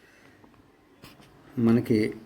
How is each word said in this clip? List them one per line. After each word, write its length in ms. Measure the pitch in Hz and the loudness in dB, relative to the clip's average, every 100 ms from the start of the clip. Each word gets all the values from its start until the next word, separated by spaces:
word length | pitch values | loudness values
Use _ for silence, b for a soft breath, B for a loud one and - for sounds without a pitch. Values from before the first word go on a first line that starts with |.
| b b b b - _ _ _ _ _ - - - - - - | b b b b -20 _ _ _ _ _ -20 -20 -20 -20 -14 -2
మనకి 540 | 113 117 117 110 110 - | 2 2 2 0 -2 -6